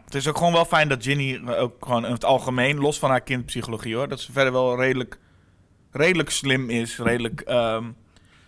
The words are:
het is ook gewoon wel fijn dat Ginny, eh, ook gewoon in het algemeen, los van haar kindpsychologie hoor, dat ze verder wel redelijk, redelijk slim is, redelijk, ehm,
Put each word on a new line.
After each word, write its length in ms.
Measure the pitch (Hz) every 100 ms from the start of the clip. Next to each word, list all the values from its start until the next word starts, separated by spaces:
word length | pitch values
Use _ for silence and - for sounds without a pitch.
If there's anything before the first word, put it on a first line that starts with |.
| -
het 100 | 139
is 120 | 143
ook 100 | 147
gewoon 160 | 170
wel 120 | 170 165
fijn 220 | 165 151
dat 140 | 131
Ginny, 380 | 117 143 135 123 120
eh, 140 | 113
ook 140 | 123 - -
gewoon 200 | 120 110
in 60 |
het 140 | 120 -
algemeen, 520 | 131 131 123 127 147
los 220 | 143 147
van 100 | 139
haar 120 | 127
kindpsychologie 760 | 120 127 117 123 113 110 123 113
hoor, 120 | 143
dat 120 | 135
ze 120 | -
verder 220 | 127 135
wel 240 | 127 127 123
redelijk, 400 | 131 131 127 - _ _ _ _ _ _ _
redelijk 380 | 131 165 180 151
slim 400 | - 139 131 127
is, 280 | 117 117 -
redelijk, 420 | 117 120 117 147
ehm, 420 | - 123 117 113 117 117 _ _ _ _